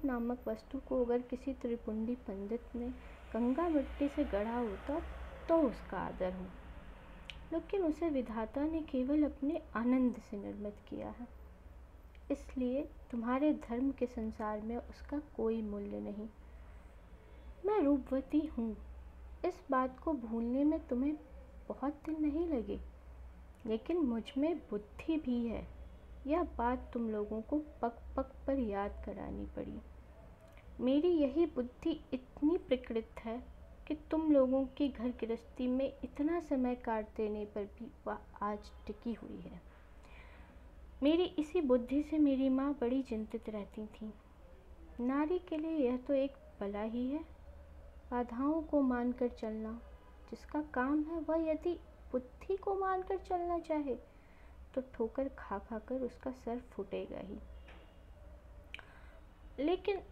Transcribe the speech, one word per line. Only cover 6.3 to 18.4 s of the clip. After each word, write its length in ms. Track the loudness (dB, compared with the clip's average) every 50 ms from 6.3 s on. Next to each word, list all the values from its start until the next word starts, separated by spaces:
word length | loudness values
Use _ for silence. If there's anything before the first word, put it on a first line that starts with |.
| 0
हो। 120 | -2 -6 -8 -10 -12 -14 -14 -14 -12 -14 -14 -14 -14 -16 -16 -14 -14 -12 -12 -12 -12 -8 -2 -2
लेकिन 300 | -2 -2 0 2 4 4
उसे 260 | 4 4 4 2 2
विधाता 540 | 2 2 0 0 -2 -2 -2 -2 0 0 2
ने 180 | 2 2 0 -2
केवल 400 | 0 0 2 4 4 6 6 6
अपने 380 | 4 2 0 0 0 0 0 -4 -4 -2
आनंद 460 | 2 4 6 6 8 6 6 4 2 -6 -8
से 80 | -8
निर्मित 400 | -6 -6 -6 -6 -4 -6 -6 -6 -8 -10 -8
किया 200 | -8 -6 -6 -6
है, 180 | -8 -8 -10 -12 -12 -14 -14 -16 -16 -16 -16 -16 -16 -16 -16 -16 -18 -18 -18 -18 -18 -18 -2 -2
इसलिए 500 | -2 -2 -2 -6 -2 0 0 2 2 0 -2 -2 -8 -14 -10 -4
तुम्हारे 400 | -4 -2 2 2 4 6 6 6 6 4 0
धर्म 280 | -2 0 2 4 2
के 140 | 4 2 0
संसार 560 | 0 0 -2 -2 -2 -2 0 0 0 0 0
में 140 | -2 -2 -4
उसका 420 | -4 -4 -8 -12 -12 -6 -4 -4 -4 -4 -4 -2
कोई 260 | 2 2 2 4 2
मूल्य 380 | 0 -2 -2 -4 -4 -4 -4 -4
नहीं। 260 | -4 -4 -4 -6 -6 -8 -10 -14 -18 -16 -16 -16 -16 -16 -16 -16 -16 -16 -18 -18 -18 -18 -18 -18 -18 -18 -18 -16 -14 -14 -14 -2 2
मैं 140 | 4 6 6
रूपवती 580 | 8 8 6 6 4 2 0 0 0 4 2 2